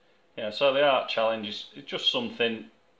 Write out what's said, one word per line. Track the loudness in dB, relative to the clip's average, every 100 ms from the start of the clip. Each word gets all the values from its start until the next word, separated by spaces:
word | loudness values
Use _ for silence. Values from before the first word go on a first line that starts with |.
| _ _ _ -8
Yeah, | -6
so | 0 2
the | 4
art | 4 4 2
challenge | 0 0 0 -6
is, | -10 -14 -18
it's | -10
just | -2 -2
something, | 0 -4 0 0 -2 -10 _ _ _